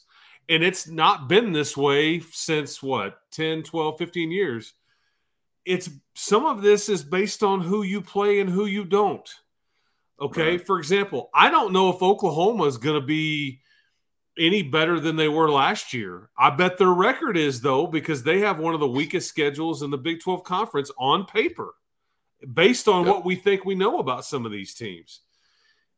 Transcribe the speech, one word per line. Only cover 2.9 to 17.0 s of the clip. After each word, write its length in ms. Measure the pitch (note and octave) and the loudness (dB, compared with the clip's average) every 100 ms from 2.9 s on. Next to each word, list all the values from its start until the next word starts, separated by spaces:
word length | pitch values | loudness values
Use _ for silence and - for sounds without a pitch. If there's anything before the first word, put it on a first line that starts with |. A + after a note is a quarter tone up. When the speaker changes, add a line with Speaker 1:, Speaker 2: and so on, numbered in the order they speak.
| B2+ G2 - _ | -4 -4 -10 _
Speaker 1:
ten, 300 | - D#3+ D#3+ | -6 -4 -4
twelve, 360 | D#3 E3 D#3 D#3 | -6 -4 -4 -4
fifteen 320 | E3+ F3 D#3+ | -8 -6 -4
years. 420 | F#3 F#3 A#2 A2 _ _ _ _ _ _ _ _ _ - | -2 -2 -4 -10 _ _ _ _ _ _ _ _ _ -4
It's, 240 | F#3 F3+ C#3 _ | -4 -4 -14 _
some 320 | - - G#3 D#4 | -10 0 2 2
of 160 | A#3 | 0
this 260 | G3+ G#3 G3+ | 4 4 2
is 140 | F#3+ | -4
based 400 | C#3+ F#3 G3+ - | -2 -2 -2 0
on 180 | G3+ G3 | 0 0
who 220 | E3+ G#3 | 0 -2
you 180 | G3 G3+ | -2 -6
play 400 | - G3+ G3+ G3+ | -6 -2 0 2
and 80 | G3 | 0
who 160 | F3+ | 0
you 200 | G#3 G3 | -2 -4
don't. 440 | F#3 G3+ G3+ A#2+ - - _ _ _ _ _ _ _ - | -2 0 0 -2 -12 -20 _ _ _ _ _ _ _ -10
Okay, 340 | C#3 - D#3+ | -8 -2 0
Speaker 2:
Right. 140 | F3 F3 | 0 -2
Speaker 1:
for 120 | F#3 | -2
example, 500 | D3 G3 G3 C#3 - | 0 0 0 -6 0
I 160 | C#3+ G#3+ | 6 6
don't 240 | D#4+ A3 | 6 2
know 160 | F#3 F#3+ | 2 2
if 100 | - | 2
Oklahoma 640 | F#3 G3+ G3 D3+ F#3 A#3 | 2 2 0 2 2 2
is 140 | D3+ B2 | 0 0
gonna 240 | C3+ D3+ | -2 -2
be 580 | C3+ D#3 D#3 D3+ C#3 C3 _ _ _ _ _ _ _ - | 0 -2 0 -2 -4 -8 _ _ _ _ _ _ _ 0
any 240 | E3 G3+ | 2 2
better 360 | D3 D#3 D#3+ E3+ | 0 0 2 0
than 180 | D#3 D#3 | 0 0
they 120 | D#3 | 0
were 220 | D3+ D#3+ | 2 2
last 420 | C#3+ C#3 G#3+ - | 4 2 0 -6
year. 380 | B2+ G2 F2+ - - | -8 -8 -12 -10 2
I 100 | C3 | 2
bet 300 | C3+ F3+ F3+ | 4 0 4
their 140 | F#3+ | 4
record 440 | F3+ | 4